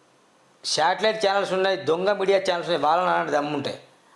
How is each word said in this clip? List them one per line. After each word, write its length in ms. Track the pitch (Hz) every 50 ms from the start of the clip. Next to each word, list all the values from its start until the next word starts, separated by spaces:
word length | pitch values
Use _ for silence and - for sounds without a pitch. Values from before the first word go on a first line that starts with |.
| _ _ _ _ _ _ _ _ _ _ _ _ -
శాటిలైట్ 600 | - - 151 151 175 190 185 202 220 214 214 196 190
ఛానల్స్ 260 | 196 202 185 - 180
ఉన్నాయి, 240 | 190 190 196 190 -
దొంగ 340 | 139 139 160 175 185 196
మీడియా 260 | 202 190 190 185 196 190
ఛానల్స్ 320 | 190 180 175 175 156 156
ఉన్నాయి, 120 | 175 151
వాళ్ళని 280 | 139 151 165 175 185 175
అలాంటి 220 | 170 170 170 156
దమ్ముంటే 560 | 143 147 147 151 151 143 131 117 - - - - _ _ _ _ _